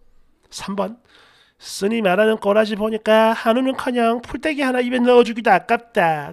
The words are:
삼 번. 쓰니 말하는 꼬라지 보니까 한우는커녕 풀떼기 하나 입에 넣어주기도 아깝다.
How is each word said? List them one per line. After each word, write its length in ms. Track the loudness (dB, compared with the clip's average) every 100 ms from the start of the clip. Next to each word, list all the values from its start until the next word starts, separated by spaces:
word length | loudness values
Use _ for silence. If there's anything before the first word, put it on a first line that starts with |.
| _ _ _ _ _
삼 240 | -14 -10 -6
번. 260 | -8 -10 _ _ _ _ _ _
쓰니 440 | -16 -6 -4 -2
말하는 360 | 0 2 2 0
꼬라지 400 | 0 2 0 -2
보니까 560 | -6 -4 2 4 4
한우는커녕 880 | 2 0 0 0 -4 -4 0 0 -2
풀떼기 400 | -6 -8 -6 -2
하나 180 | -2 -2
입에 200 | -2 0
넣어주기도 520 | 4 6 4 2 2
아깝다. 800 | 2 2 -4 -2 0 0 0 -6